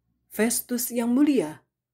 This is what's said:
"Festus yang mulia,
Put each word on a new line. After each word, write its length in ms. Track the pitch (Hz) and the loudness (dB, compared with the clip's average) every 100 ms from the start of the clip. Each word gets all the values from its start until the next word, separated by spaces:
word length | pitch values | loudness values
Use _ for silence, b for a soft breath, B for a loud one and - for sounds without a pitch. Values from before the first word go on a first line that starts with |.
| _ _ _ | _ _ _
"Festus 640 | - 226 - - 240 - | -2 -2 -2 -6 -6 -4
yang 240 | 240 233 247 | -4 0 2
mulia, 480 | 294 262 151 - _ _ _ | 4 2 0 -8 _ _ _